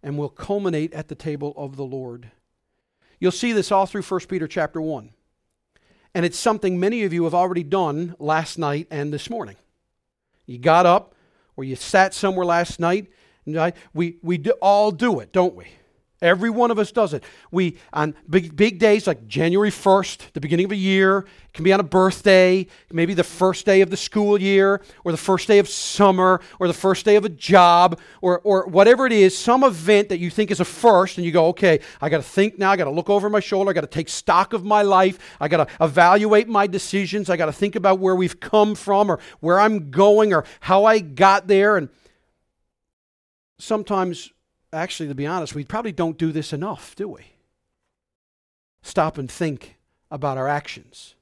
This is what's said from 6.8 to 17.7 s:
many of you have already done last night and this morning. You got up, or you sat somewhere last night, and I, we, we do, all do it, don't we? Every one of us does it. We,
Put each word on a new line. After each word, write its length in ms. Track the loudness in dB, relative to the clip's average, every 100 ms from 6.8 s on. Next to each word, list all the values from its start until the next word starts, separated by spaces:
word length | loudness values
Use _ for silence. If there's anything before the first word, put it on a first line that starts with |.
many 240 | -2 -2
of 100 | -4
you 100 | -2
have 100 | -2
already 300 | 0 -2 -4
done 520 | -4 -4 -2 -4 -8 -10
last 380 | -4 -4 -4 -8
night 300 | -6 -6 -8
and 200 | -10 -8
this 180 | -10 -10
morning. 260 | -12 -12 -16 _ _ _ _ _ _ _ _ -20
You 140 | -6
got 260 | 2 4 4
up, 300 | 2 -2 _ _ _ _ -14
or 60 |
you 120 | -12 -10
sat 380 | -2 2 2
somewhere 320 | 0 -4 -2 0
last 340 | 0 -2 -4
night, 280 | -2 -2 -6 _ _ _ -10
and 120 | -4
I, 160 | -4 -4 -14
we, 240 | -6 -6 -6
we 160 | -6 -4
do, 140 | -2 0
all 300 | 2 2 2
do 280 | 0 -2 -2
it, 120 | -2
don't 240 | 0 0 -2
we? 120 | -20 _ _ _ _ _
Every 280 | 0 0 0
one 220 | 0 0
of 80 | 0
us 140 | -2
does 200 | 0 -2
it. 120 | -2 -12 -20 _
We, 260 | -4 -4